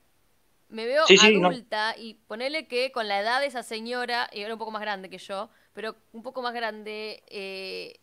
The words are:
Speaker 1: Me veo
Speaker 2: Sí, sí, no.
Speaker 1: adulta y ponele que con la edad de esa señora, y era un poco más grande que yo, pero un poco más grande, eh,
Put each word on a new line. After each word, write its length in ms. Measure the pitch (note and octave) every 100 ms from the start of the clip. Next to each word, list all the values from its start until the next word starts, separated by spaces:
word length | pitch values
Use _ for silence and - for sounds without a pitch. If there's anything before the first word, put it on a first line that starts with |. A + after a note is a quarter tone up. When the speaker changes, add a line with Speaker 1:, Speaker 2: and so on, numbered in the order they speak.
| _ _ _ _ _ _ _
Speaker 1:
Me 160 | A3+ A#3
veo 200 | C#4+ D#4
Speaker 2:
Sí, 100 | C#4+
sí, 200 | G#3+ G#3
no. 80 | F3+
Speaker 1:
adulta 460 | A#3 - G#3+ A3 G#3+
y 180 | A3+ G#3 -
ponele 400 | G#3+ C4 D#4 -
que 240 | B3 C4
con 160 | B3+ G#3
la 120 | G3+
edad 180 | G#3+ B3+
de 80 | C#4
esa 160 | A#3+
señora, 680 | G#3+ A3 A3+ B3 B3 A#3+ -
y 80 | G#3
era 120 | G#3
un 60 | A3+
poco 120 | A3
más 100 | G#3+
grande 280 | G#3+ G3 F#3+
que 80 | F3+
yo, 320 | - G3 A#3 _ _
pero 220 | - A3 - _
un 120 | A3+
poco 180 | A3+ A#3+
más 120 | A#3+
grande, 680 | A#3+ A3+ G#3+ G#3+ G#3+ G#3+ - _
eh, 720 | G3 G3 F#3+ F#3+ F#3 D#3+ -